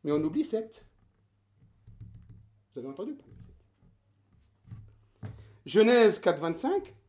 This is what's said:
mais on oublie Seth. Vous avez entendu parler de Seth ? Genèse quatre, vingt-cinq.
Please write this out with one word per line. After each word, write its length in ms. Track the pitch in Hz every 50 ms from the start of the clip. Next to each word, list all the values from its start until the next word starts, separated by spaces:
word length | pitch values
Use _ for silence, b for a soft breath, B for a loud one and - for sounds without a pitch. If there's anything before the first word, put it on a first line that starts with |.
mais 120 | - 139 147
on 100 | 151 156
oublie 220 | 156 170 294 302
Seth. 400 | - - 220 220 220 - - - _ _ _ _ _ _ _ _ _ _ _ _ _ _ _ _ _ _ _ _ - - - - - - - - - - - - _ _ _ _ _
Vous 80 | _ 139
avez 80 | 120
entendu 260 | 135 139 139 202 302 285
parler 200 | - - - -
de 80 | -
Seth ? 140 | - - - _ _ _ _ _ _ - _ _ _ _ _ _ _ _ _ _ _ _ _ _ _ - - - - - - _ _ _ _ _ - - b b b b b b b
Genèse 540 | 143 - 208 214 233 247 240 226 208 175 -
quatre, 200 | - 180 170 -
vingt-cinq. 560 | 160 170 170 170 - 285 392 403 - - - - _